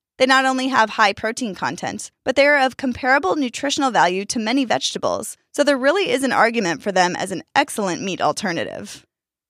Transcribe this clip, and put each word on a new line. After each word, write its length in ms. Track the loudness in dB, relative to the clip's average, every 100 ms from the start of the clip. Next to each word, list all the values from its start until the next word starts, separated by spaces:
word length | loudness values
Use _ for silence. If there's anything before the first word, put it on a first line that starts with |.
| _ -2
They 80 | 2
not 180 | 4
only 240 | 4 0 0
have 220 | 2 2
high 220 | 4 2
protein 420 | 2 -6 -4 -6
content, 560 | -4 -6 -4 -8 -8 -12 _
but 100 | -4
they 120 | 2 4
are 180 | 4
of 120 | 2 0
comparable 600 | -6 -4 2 2 2 -2
nutritional 540 | -2 -4 -4 -2 0
value 340 | 4 2 2
to 140 | -4 -4
many 240 | -2 0
vegetables, 720 | 0 -2 -2 -4 -4 -4 -6 -14 _
so 100 | 0
there 160 | 2 2
really 320 | 2 2 0
is 140 | 0
an 80 | 0
argument 500 | 4 4 2 -2 -2
for 80 | -2
them 240 | 2 2
as 160 | 0 -6
an 140 | -8 -2
excellent 480 | 0 0 -2 -4 -4
meat 180 | -6 -2
alternative. 840 | -2 -2 -4 -4 -6 -8 -14 -18 _ _ _ _ _